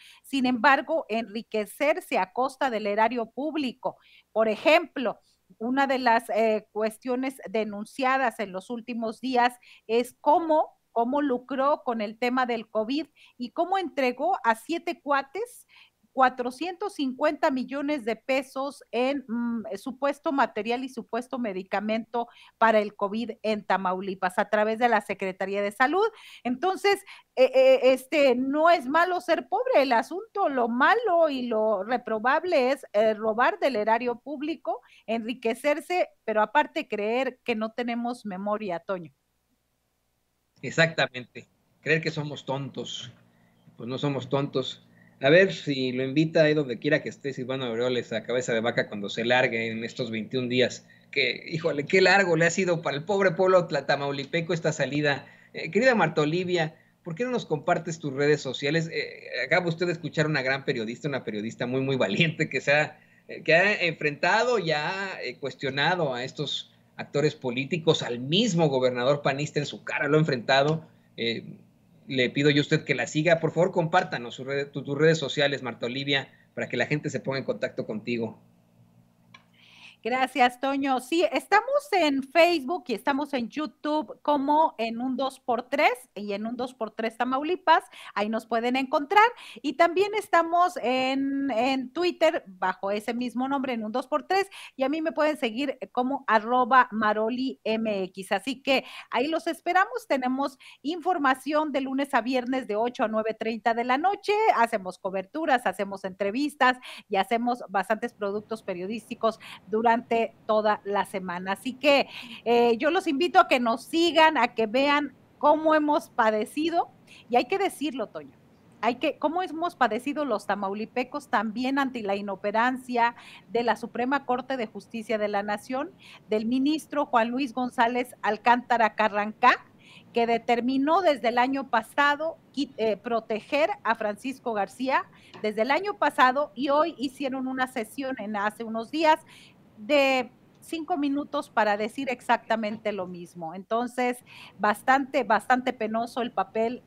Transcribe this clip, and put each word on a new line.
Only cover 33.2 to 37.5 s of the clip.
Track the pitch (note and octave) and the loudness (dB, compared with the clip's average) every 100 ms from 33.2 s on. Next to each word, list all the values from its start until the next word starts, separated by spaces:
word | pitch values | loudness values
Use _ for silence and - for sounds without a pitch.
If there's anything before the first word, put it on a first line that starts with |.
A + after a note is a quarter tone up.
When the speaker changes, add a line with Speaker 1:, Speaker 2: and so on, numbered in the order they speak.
| A3 G#3+ C#4+ G#4 | -2 2 2 2
Speaker 1:
del | D4 C4 | 0 0
erario | A3 A#3 B3 A#3+ | 2 2 0 -6
público, | C4+ C#4+ D4+ D4+ D#4+ A4+ - - - | -8 -8 -6 -6 -6 -8 -10 -16 -6
enriquecerse, | A3+ G#3+ A#3 A3+ A#3+ D4 D4+ E4 F4+ - _ - | -6 -6 -6 -4 -2 -2 -2 -2 -2 -2 _ -2
pero | G#3+ | 0
aparte | G#3+ D4 D4 - - | 2 2 0 -4 -6
creer | G#3 G#3+ B3 C4 B3+ | -4 -2 -2 -2 -6
que | - | -6